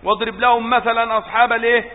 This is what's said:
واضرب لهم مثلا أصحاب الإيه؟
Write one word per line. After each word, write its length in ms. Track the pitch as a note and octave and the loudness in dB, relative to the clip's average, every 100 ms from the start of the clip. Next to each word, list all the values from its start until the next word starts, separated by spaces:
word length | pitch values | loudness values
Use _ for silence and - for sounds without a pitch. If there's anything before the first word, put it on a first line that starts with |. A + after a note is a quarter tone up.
واضرب 360 | F3 G#3 A3+ G3+ | -2 -2 -2 -2
لهم 300 | B3 A#3+ A3+ | 2 2 2
مثلا 480 | B3 A3+ A3+ A3+ A3 | 0 0 -2 0 -2
أصحاب 340 | - G#3+ A#3+ | -2 0 2
الإيه؟ 320 | A3+ A#3 A#3+ - | 2 2 0 0